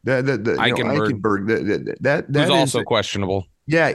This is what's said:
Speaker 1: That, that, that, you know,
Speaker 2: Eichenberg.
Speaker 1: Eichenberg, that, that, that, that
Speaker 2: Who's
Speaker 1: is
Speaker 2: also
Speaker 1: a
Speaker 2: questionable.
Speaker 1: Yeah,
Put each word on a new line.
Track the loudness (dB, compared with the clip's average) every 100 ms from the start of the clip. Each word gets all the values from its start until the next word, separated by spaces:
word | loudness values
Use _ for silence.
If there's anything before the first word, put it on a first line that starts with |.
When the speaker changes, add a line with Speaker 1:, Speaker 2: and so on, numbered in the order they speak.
Speaker 1:
That, | 0 0 0
that, | 0
that, | 0 2 2
you | 2
know, | 0
Speaker 2:
Eichenberg. | 0 0 0
Speaker 1:
Eichenberg, | 0 0 0
that, | -2 0
that, | -2 -4 -4
that, | -2 -2 0
that | 0
Speaker 2:
Who's | 2
Speaker 1:
is |
Speaker 2:
also | 2 2 -2
Speaker 1:
a |
Speaker 2:
questionable. | 0 -2 0 -4 -2 -2 -4 _ -2
Speaker 1:
Yeah, | 2 2